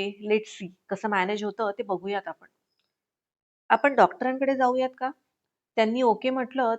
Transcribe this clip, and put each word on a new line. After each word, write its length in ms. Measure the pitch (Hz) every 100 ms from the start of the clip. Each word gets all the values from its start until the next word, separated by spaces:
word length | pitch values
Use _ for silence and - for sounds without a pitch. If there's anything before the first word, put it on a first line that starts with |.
| 202 202 208
let's 280 | 214 214
see 160 | - 175 - -
कसं 200 | 196 214
मॅनेज 340 | 196 185 214
होतं 280 | 208 202 208 202
ते 60 | 208
बघूयात 420 | 175 190 202 170
आपण. 200 | - _ _ _ _ _ _ _ _ _ _ _ _ -
आपण 260 | 226 285 240
डॉक्टरांकडे 600 | 185 - 254 262 269 262
जाऊयात 340 | 247 254 262 262
का? 120 | 262 - _ _ _ _ _ -
त्यांनी 240 | 220 247
ओके 280 | 240 214 254
म्हटलं 460 | 262 262 262 233